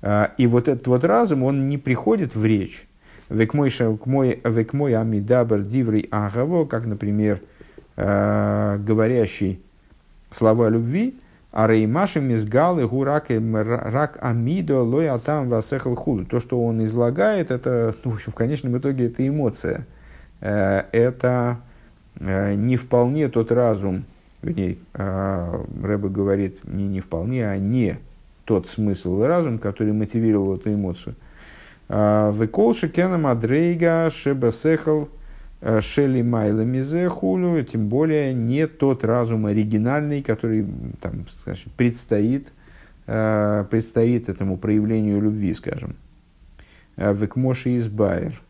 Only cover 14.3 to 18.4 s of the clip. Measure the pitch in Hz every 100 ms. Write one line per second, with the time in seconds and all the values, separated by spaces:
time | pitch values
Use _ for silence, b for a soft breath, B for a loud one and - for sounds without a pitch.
14.3 | 117 117 180 160 139 120 131 160 123 117
15.3 | 151 127 117 110 139 131 120 - 110 90
16.3 | 123 120 123 117 113 110 113 120 139 202
17.3 | 208 165 127 131 123 117 113 131 107 -
18.3 | -